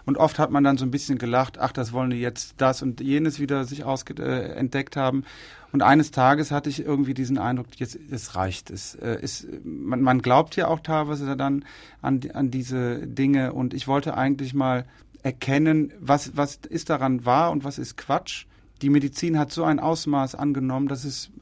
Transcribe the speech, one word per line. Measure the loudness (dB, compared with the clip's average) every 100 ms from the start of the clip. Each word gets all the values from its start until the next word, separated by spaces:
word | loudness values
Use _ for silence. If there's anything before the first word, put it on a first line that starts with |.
Und | -2 4
oft | 4 4
hat | 2
man | 4
dann | 4 4
so |
ein | 0
bisschen | -2 -2 -2
gelacht, | 2 2 0 -2
„Ach, | -4
das | -4 -4
wollen | -2 -2
die | -2
jetzt | -4 -6 -12 0
das | 2 2
und | -2 -4
jenes | 0 2 0 -2
wieder | -2 -2
sich | -2 -6
ausge-, | -4 -4 -6 -6
äh, | -2 -2 -4
entdeckt | -4 -2 -2 -4
haben.“ | -2 0 0 -4 -14 -20 -20 -4
Und | 4
eines | 6 6 4
Tages | 4 4 4 2
hatte | -2 -2
ich | -6
irgendwie | -2 0 0
diesen | -2 -2 0
Eindruck, | 0 -2 -6 -8
jetzt, | -10 -10 -10
es | -10 -8 -4
reicht. | -2 -4 -10
Es, | -12 -12 -8
äh, | -6 -4
es, | -6 -8 -12 -12
man, | -10 -8 -4 2
man | 4 4
glaubt | 6 4 4
ja | 0 0
auch | 0
teilweise | 0 -2 0 -4 -4 -2
dann | 0 -2 -4 -16 -20 -8
an, | -2 0 -2
an | -2 -2
diese | -2 -2 -2 -2 -2 -6
Dinge. | 0 4 4 2
Und | -2 -4
ich | -4 0
wollte | 0 0 0
eigentlich | 0 0 -2
mal | 0 2 0 -4 -14 -20 -8
erkennen, | -6 -4 0 4 4 4 2 -4
was, | 2 2 2 -2
was | -4 -4 -10
ist | -8 -4
daran | -2 0 0
wahr | 2 4 4
und | 0
was | -6 -8
ist | -10 -12
Quatsch. | -2 -2 -2 -12 -14 _ _ _
Die | 2
Medizin | 4 2 -2 0 0
hat | 0
so | 0
ein | 0 2
Ausmaß | 0 -2 0 -2 -2
angenommen, | -2 -2 0 -2 -2 -2
dass | -4
es | -6 -10 -12 -16